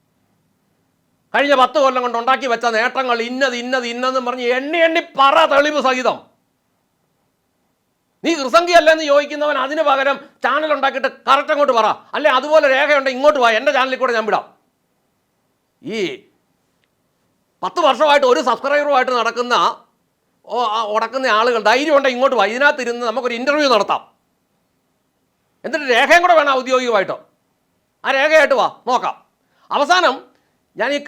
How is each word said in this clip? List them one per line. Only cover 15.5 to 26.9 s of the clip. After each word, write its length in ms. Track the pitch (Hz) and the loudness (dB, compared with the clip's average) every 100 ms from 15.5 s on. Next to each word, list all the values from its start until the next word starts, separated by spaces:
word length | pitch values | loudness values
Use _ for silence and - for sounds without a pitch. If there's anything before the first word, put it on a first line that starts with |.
| _ _ _ | _ _ _
ഈ 160 | 151 220 170 127 _ _ _ _ _ _ _ _ _ _ _ _ _ - | -10 -6 -6 -8 _ _ _ _ _ _ _ _ _ _ _ _ _ -12
പത്ത് 180 | 185 254 302 | -8 0 0
വർഷമായിട്ട് 400 | 247 302 285 262 | 2 4 4 4
ഒരു 140 | 311 254 | 2 0
സബ്സ്ക്രൈബറുമായിട്ട് 640 | 226 269 294 294 269 254 247 | -2 0 -2 2 0 0 -2
നടക്കുന്ന, 340 | 226 226 240 214 185 - _ _ _ _ _ _ - | -2 -4 -2 0 0 -2 _ _ _ _ _ _ -10
ഓ, 40 | 233 226 214 | -4 -4 -4
ആ, 60 | 214 | -2
ഉടക്കുന്ന 320 | 214 220 262 262 | -4 -4 -4 0
ആളുകൾ 340 | 214 247 226 208 | 0 2 0 2
ധൈര്യം 280 | 247 311 277 | 0 2 2
ഉണ്ടെങ്കിൽ 200 | 269 247 | 2 0
ഇങ്ങോട്ട് 200 | 262 240 | 0 2
വാ, 80 | 196 | 0
ഇതിനകത്തിരുന്ന് 540 | 240 294 294 240 240 240 | 2 0 0 -6 -6 -4
നമുക്കൊരു 280 | 240 240 233 | -4 -6 -4
ഇന്റർവ്യൂ 280 | 262 302 285 | -2 0 2
നടത്താം. 280 | 220 196 139 - _ _ _ _ _ _ _ _ _ _ _ _ _ _ _ | 2 0 -4 -6 _ _ _ _ _ _ _ _ _ _ _ _ _ _ _
എന്നിട്ട് 220 | - 302 277 | -10 -8 0
രേഖയും 280 | 233 269 339 | 2 4 4
കൂടെ 120 | 359 320 | 4 2
വേണം 140 | 285 262 | 2 -2
ഔദ്യോഗികമായിട്ട്. 580 | 254 254 247 | 0 -2 0